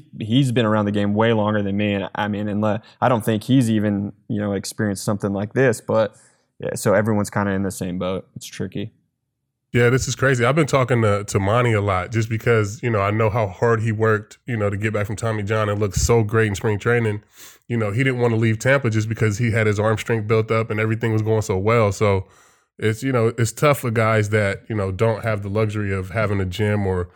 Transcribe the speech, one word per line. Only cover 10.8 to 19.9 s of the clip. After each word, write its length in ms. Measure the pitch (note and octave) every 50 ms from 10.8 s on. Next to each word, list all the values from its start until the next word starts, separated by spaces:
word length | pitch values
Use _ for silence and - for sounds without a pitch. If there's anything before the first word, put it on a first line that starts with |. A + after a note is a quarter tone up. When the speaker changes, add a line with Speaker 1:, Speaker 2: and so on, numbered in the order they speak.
| B2+ A2+ C3 A#2
Speaker 2:
to, 220 | A2+ G#2 G2+ G2+ G#2
to 160 | - - G#2+
Monty 340 | G2 G2 G#2+ B2 B2 A#2+ A2+
a 80 | G#2
lot 300 | G2+ G2+ F#2+ F2+ F2+ -
just 180 | A#2+ A2 A2+ A2
because, 540 | A2+ A2 - B2 A#2 A2 G#2+ G2+ G#2 - -
you 80 | A#2+
know, 80 | A2+ G2+
I 100 | G2 G2+
know 220 | G#2 A2 A2+ A2
how 160 | F#2 A#2+ A2 F#2+
hard 340 | F#2 - - A#2 A#2 A2+
he 100 | G#2+ A#2
worked, 460 | A2 G#2+ A2 A2 A2 G#2 G#2+ - - _ _
you 100 | - B2
know, 140 | A2 G#2 G2+
to 80 | G2+ G2+
get 160 | G#2+ A2 G#2+
back 140 | G#2+ G#2 G2+
from 80 | G#2+
Tommy 260 | - - A2+ A2 G#2+
John 260 | G2+ G2 A2 A2 G#2+ G#2
and 120 | G#2 G2+
look 160 | G#2+ G2+ -
so 280 | - - - A#2+ A#2 A2
great 240 | G#2 A2+ A2+ A2 G#2+
in 80 | G2
spring 220 | - - A#2 G#2+ G2
training. 460 | - A#2+ A#2+ A#2+ A#2 A2 G#2 G#2 - _ _ - - - - _ _ -
You 100 | A#2+ A#2
know, 140 | A2 G#2
he 120 | G2+ A#2+ C#3
didn't 160 | C3+ B2+ B2
wanna 160 | A#2+ A#2+ A2+
leave 240 | A2 A#2 A2+ A2 A2
Tampa 320 | - B2+ C3+ C#3 C3+ A#2+
just 180 | G#2+ A2 G#2+ A2
because 300 | A2 - A#2+ A2 G2+ F#2+
he 100 | A#2+ A#2
had 140 | G#2 A2+ A2
his 140 | G#2+ G#2 G#2
arm 180 | G#2 A2